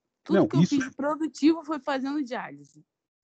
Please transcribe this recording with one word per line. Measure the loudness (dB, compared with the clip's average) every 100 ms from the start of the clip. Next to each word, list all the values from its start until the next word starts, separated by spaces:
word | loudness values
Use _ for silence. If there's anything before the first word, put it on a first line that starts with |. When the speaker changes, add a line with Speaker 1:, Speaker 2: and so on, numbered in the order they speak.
| _ _
Speaker 1:
Tudo | 0 2
Speaker 2:
Não, | 4
Speaker 1:
que | 4
eu |
Speaker 2:
isso | 2 2
Speaker 1:
fiz |
de | -4
produtivo | -6 -4 -4 -6 2 2 2
foi | -2 -8
fazendo | -4 -4 -4 -6
diálise. | -6 -8 -10 -16 -20 _ _ _ _ _